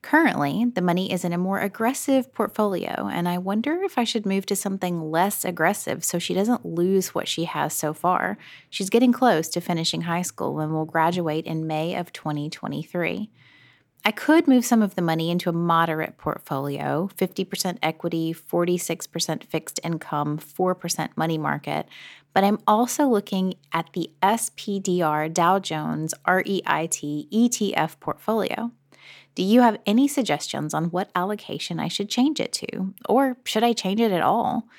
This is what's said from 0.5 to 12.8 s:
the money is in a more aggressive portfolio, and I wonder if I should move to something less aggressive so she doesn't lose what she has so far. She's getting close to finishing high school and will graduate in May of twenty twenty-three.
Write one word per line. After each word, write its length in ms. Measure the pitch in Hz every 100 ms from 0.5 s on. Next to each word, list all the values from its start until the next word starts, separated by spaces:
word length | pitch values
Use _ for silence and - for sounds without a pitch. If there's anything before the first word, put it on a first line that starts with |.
| 170 240
the 80 | 214
money 300 | 180 175 190
is 120 | 180
in 100 | 175
a 40 | 170
more 220 | 185 196
aggressive 720 | 196 - 226 277 - 269 247
portfolio, 720 | - 208 - 208 185 - - 202
and 160 | - 175
I 120 | 180
wonder 420 | 185 208 285 339
if 140 | 381 -
I 40 |
should 220 | 233 226
move 220 | 208 196 190
to 80 |
something 560 | 202 202 190 180 170 156
less 320 | 160 196 -
aggressive 580 | 185 175 165 208 - 151
so 160 | - 175
she 140 | -
doesn't 320 | 180 214 247
lose 500 | 170 165 180 190 185
what 120 | - -
she 180 | -
has 280 | 165 151 147
so 200 | - 151
far. 440 | 156 180 180 - 214 - - _
She's 200 | - 190
getting 220 | 233 254
close 360 | 240 254 160 160
to 120 | 175
finishing 400 | - 170 170 165
high 220 | 170 170
school 360 | 180 - 135 147
and 140 | 156
will 120 | 156
graduate 600 | 156 165 160 180 165 156
in 200 | - 160
May 300 | 160 156 165
of 180 | 180 170
twenty 380 | - 156 147 151
twenty-three. 800 | - - 147